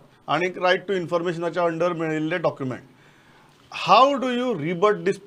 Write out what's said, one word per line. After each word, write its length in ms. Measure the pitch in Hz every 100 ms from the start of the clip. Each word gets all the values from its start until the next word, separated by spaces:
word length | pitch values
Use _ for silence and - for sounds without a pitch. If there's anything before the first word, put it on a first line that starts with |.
| - _ -
आणि 180 | 143 180 175
right 300 | 180 185 190
to 20 |
इन्फॉर्मेशनाच्या 720 | 190 160 170 175 165 170 160
under 300 | 170 165 175
मेळिल्ले 440 | 165 160 156 156 180
document. 440 | 160 - 135 107 - _ - _ _ _ _ _ - - -
How 280 | 202 269 277
do 100 | 254
you 220 | 240 254
rebut 420 | 196 147 175 208
this 240 | 190 170 190